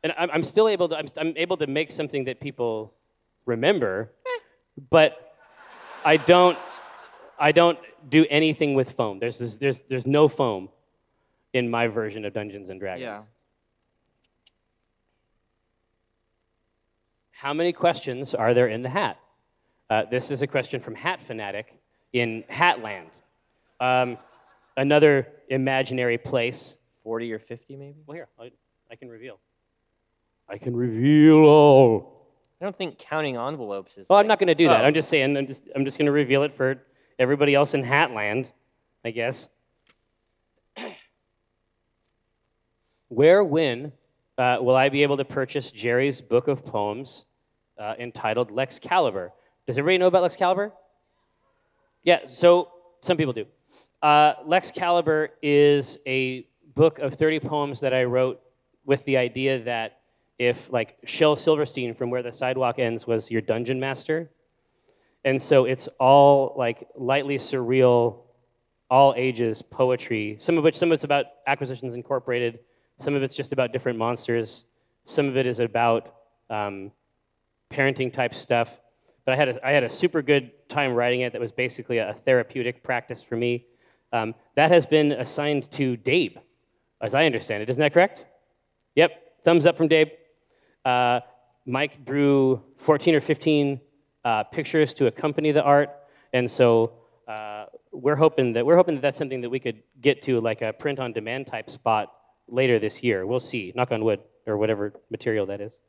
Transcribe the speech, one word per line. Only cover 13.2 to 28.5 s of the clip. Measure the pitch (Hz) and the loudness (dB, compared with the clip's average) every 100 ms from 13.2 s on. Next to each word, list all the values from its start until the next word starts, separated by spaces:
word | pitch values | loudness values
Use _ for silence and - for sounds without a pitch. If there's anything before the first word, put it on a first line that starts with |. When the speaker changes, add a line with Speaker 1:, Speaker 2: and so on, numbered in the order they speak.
| 107 _ _ _ _ _ _ _ _ _ _ _ _ _ _ _ _ _ _ _ _ _ _ _ _ _ _ _ _ _ _ _ _ _ _ _ _ _ _ _ _ | -20 _ _ _ _ _ _ _ _ _ _ _ _ _ _ _ _ _ _ _ _ _ _ _ _ _ _ _ _ _ _ _ _ _ _ _ _ _ _ _ _
Speaker 1:
How | - 139 | -12 -8
many | 151 175 | -2 -4
questions | 175 175 - - 127 135 | 0 -2 -2 -8 -10 -8
are | - 113 | -2 2
there | 123 123 | 2 2
in | 110 | -2
the | 127 | -6
hat? | 165 190 - _ _ _ _ _ _ _ | -4 -4 -8 _ _ _ _ _ _ _
Uh, | 110 107 | -4 -2
this | 123 120 | -6 -6
is | 135 | -6
a | 139 | -4
question | 139 123 127 | -4 -6 -10
from | - 110 | -12 -8
Hat | 170 185 | -8 -8
Fanatic | - 113 101 101 110 _ _ _ _ | -12 -12 -10 -10 -14 _ _ _ _
in | 123 117 113 - | -4 -4 -6 -12
Hatland, | 127 175 127 110 98 82 _ _ _ _ _ _ _ | 0 0 0 -8 -14 -16 _ _ _ _ _ _ _
um, | 127 127 127 117 _ _ _ _ _ - | -2 0 -2 -6 _ _ _ _ _ -4
another | 139 147 151 139 131 - _ | 2 6 6 4 -2 -16 _
imaginary | 131 131 135 131 131 123 117 | -4 -2 -2 -2 -4 -2 -2
place. | - 131 117 123 - - _ _ | -4 -4 -4 -6 -16 -18 _ _
Speaker 2:
Forty | 110 113 117 | -10 -8 -8
or | 107 | -10
fifty, | _ 117 _ 139 | _ -20 _ -20
maybe? | 139 147 151 | -20 -20 -20
Speaker 1:
Well, | 160 | -20
here, | 151 _ | -20 _
I, | 117 | -20